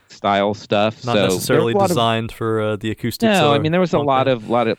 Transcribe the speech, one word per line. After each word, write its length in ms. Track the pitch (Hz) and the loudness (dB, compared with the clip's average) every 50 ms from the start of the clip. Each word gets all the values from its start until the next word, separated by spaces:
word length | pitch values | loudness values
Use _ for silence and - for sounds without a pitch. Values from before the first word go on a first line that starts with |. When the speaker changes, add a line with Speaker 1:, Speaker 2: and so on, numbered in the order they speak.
| _ _ | _ _
Speaker 1:
style 460 | - - - 101 101 98 101 104 101 | -16 -4 -2 0 2 2 2 0 -2
stuff. 500 | - - - 110 101 104 110 110 - - | -4 -4 -2 0 0 0 0 -2 -6 -6
Speaker 2:
Not 80 | 123 | -2
Speaker 1:
So 60 | 117 104 | 0 2
there 100 | 95 95 | 2 2
Speaker 2:
necessarily 460 | 92 87 - - 127 120 120 117 117 | 0 -2 -2 0 0 2 2 2 2
Speaker 1:
was 0 | |
a 40 | 202 | 0
lot 60 | 196 | 0
of 40 | 180 | 2
Speaker 2:
designed 420 | 175 123 113 117 113 113 113 110 | 2 0 0 0 0 -2 -4 -6
for, 280 | - - 120 113 110 110 | -8 -6 -4 -2 -2 -2
uh, 160 | 107 107 107 | -2 -2 -4
the 140 | 101 110 110 | -4 -4 -6
acoustic 360 | 104 - - 120 - - 226 | -6 -4 -6 -6 -4 0 0
Speaker 1:
No, 60 | 220 | 2
I 60 | 208 185 | 2 4
Speaker 2:
cellar 220 | 151 147 143 143 | 4 4 2 2
Speaker 1:
mean, 120 | 151 156 | 0 0
there 80 | 170 180 | 0 0
was 140 | 185 165 185 | 0 2 0
a 40 | 156 | 0
Speaker 2:
punk 80 | 147 | 0
Speaker 1:
lot 200 | 143 131 131 131 | 2 0 2 2
Speaker 2:
band. 100 | 135 127 | 2 0
Speaker 1:
of, 140 | 113 107 - | -2 -2 -2
lot 180 | 117 120 117 113 | 0 0 2 0
of, 100 | - | -2